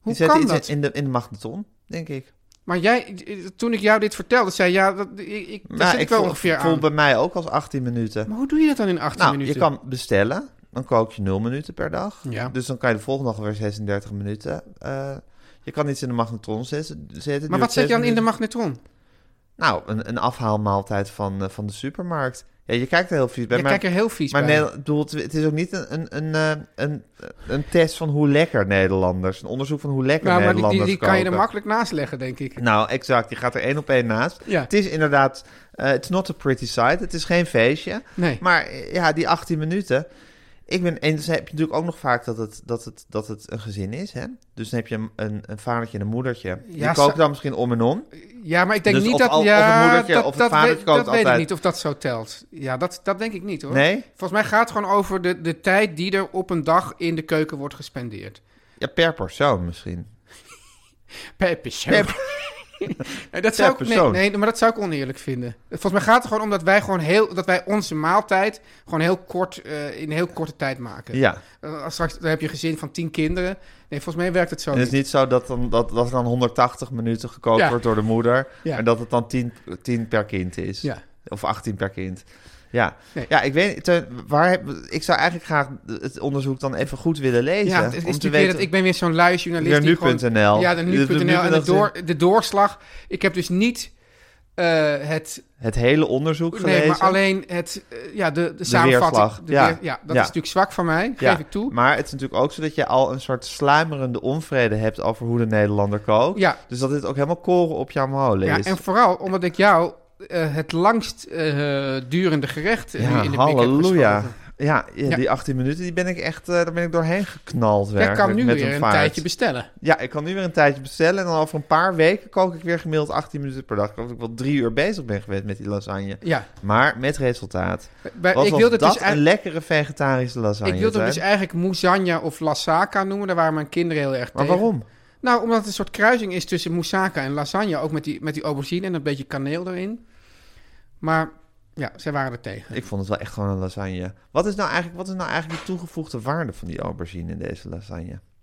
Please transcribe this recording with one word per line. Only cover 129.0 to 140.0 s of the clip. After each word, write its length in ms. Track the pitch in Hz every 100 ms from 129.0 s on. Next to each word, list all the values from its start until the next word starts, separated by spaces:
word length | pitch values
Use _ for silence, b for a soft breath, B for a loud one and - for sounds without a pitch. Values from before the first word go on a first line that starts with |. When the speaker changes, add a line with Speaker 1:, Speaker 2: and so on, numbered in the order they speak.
Speaker 1:
ei- 100 | 190 151
Speaker 2:
een 60 |
lekkere 380 | 147 208 - 160
vegetarische 800 | 156 156 143 143 139 131 127 123
lasagne, 340 | 110 104 101
Speaker 1:
Ik 60 | -
wilde 160 | 220 -
Speaker 2:
Teun? 100 | 110
Speaker 1:
dus 100 | 156
eigenlijk 360 | 185 202 190
moussagne 680 | 170 180 185 180 190 185 165
of 200 | 160 -
lasaka 640 | 156 147 - 160 196 202
noemen. 220 | 190 196 202
Daar 100 | 175
waren 180 | 160
mijn 140 | 156 147
kinderen 340 | - 170 156
heel 120 | 143
erg 180 | 131 123
Speaker 2:
Maar 100 | -
Speaker 1:
tegen. 140 | 143 180
Speaker 2:
waarom? 240 | 220 175 107 b b b
Speaker 1:
Nou, 220 | 254 240
omdat 140 | 226 226
het 100 | 208
een 60 |
soort 180 | 190 202
kruising 420 | - 220 247 208
is 120 | 180
tussen 280 | - 175 170
moussaka 500 | 170 160 196 190 170
en 100 | 135
lasagne. 440 | 143 143 190 214 156
Ook 140 | 151
met 120 | 156
die, 140 | 147 147
met 120 | 156
die 80 | 151
aubergine 440 | 156 143 135 175 190
en 80 |
een 80 | 170
beetje 220 | 143 139
kaneel 440 | 135 143 135 160 180
erin. 380 | 180 190 233